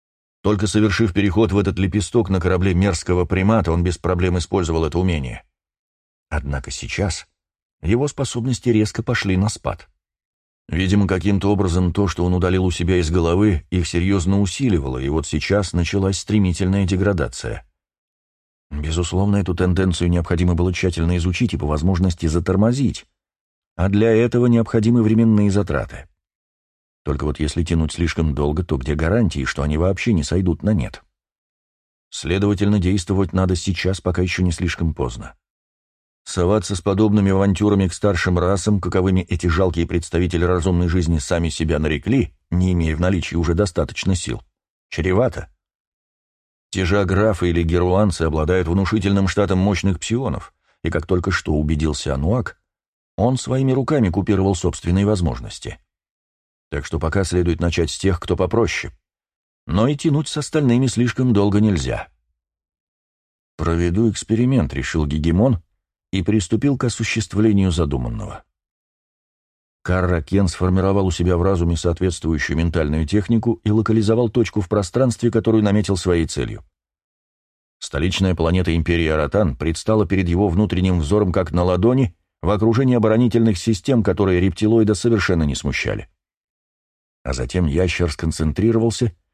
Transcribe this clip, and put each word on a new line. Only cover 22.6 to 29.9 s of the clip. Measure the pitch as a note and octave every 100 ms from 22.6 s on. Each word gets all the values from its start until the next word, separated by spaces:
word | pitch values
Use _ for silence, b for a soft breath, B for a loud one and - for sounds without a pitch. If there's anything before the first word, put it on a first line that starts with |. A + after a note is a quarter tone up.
| A2 B2+ A#2 - - _ _ _ _ _ _ -
а | F#2+
для | G2+ A2+
этого | A2 A#2+ A#2+ B2
необходимы | A#2 G#2+ A#2 G#2+ A#2+
временные | G#2+ A2+ A2+ G#2+ G#2
затраты. | G2+ G2 C#2 G#1+ - - _ _ _ _ _ _ _ _ _
Только | D2 C#2+
вот | D2+ C#2+
если | D2+ F2
тянуть | D#2+ E2 D#2
слишком | - E2+ - D#2+
долго, | C#2 D2 D2+
то | E2+ C#2
где | C2
гарантии, | D2+ D#2+ A2+ G2 C#2+
что | C2 -
они | D2 D2+
вообще | F2+